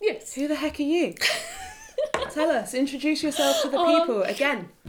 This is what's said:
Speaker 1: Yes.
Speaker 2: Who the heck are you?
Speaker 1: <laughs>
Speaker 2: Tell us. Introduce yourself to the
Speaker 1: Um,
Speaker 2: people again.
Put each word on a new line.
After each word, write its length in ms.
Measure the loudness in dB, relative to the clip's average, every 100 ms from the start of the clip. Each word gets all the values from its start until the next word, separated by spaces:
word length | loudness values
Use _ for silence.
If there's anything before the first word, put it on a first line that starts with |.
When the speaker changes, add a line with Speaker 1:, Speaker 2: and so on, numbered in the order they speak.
Speaker 1:
Yes. 320 | -2 -2 -6
Speaker 2:
Who 140 | -4 -2
the 80 | 0
heck 240 | -2 -2
are 40 |
you? 320 | 0 2 0 0 -2 -2 -6 -12 -14
Speaker 1:
<laughs> 640 | -16 -12 -6 -2 -2 -2
Speaker 2:
Tell 180 | 0 2
us. 240 | 2 0
Introduce 500 | -2 -2 0 0 0
yourself 380 | 0 2 2 2
to 80 | 2
the 80 | 2
Speaker 1:
Um, 220 | 4 4
Speaker 2:
people 220 | 4 0
again. 460 | 0 0 0 0 -6 _